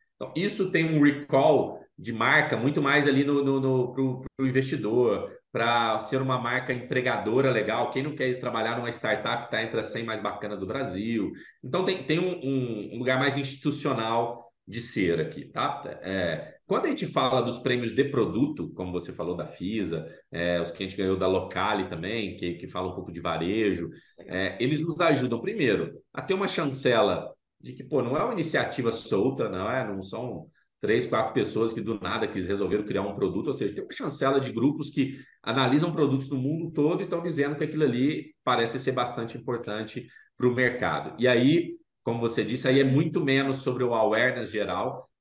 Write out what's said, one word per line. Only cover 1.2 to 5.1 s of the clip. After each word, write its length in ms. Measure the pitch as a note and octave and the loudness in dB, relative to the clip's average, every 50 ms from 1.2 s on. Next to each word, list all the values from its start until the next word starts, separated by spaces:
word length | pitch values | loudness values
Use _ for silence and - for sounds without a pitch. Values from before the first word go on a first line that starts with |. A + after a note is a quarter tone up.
| - - - C3+ C#3+ D#3+ D3 A#2+ G2+ - - - - - _ - | 0 2 4 4 6 6 6 6 4 0 -4 -10 -14 -18 _ -12
de 140 | G2 A2 A2+ | -10 -8 -2
marca 440 | A2 A2+ B2+ C#3+ D#3 C#3+ - - | 0 2 4 6 4 4 4 0
muito 240 | A2 A#2 C#3 D3+ D#3 | 0 2 2 2 2
mais 280 | C#3+ C#3 C#3+ D3 C#3+ C#3+ | 2 4 4 4 4 6
ali 160 | C3+ C3 C#3+ | 4 4 4
no, 200 | C#3+ C#3+ C#3+ C#3 | 4 2 2 2
no, 160 | C3+ C#3 C3+ | 2 2 2
no, 320 | C3 C3 C3 B2+ B2 B2 - | 2 2 2 2 2 0 0
pro, 300 | C3+ C3+ C3 B2+ C3 - - - | 0 0 0 -2 -4 -8 -12 -6
pro 100 | - C3+ | -2 -2
investidor, 800 | C3 B2 C3+ C3 - - C#3+ G#2 G#2 A2+ B2+ B2 A2+ | 2 2 2 2 2 -2 -2 -2 0 2 4 4 4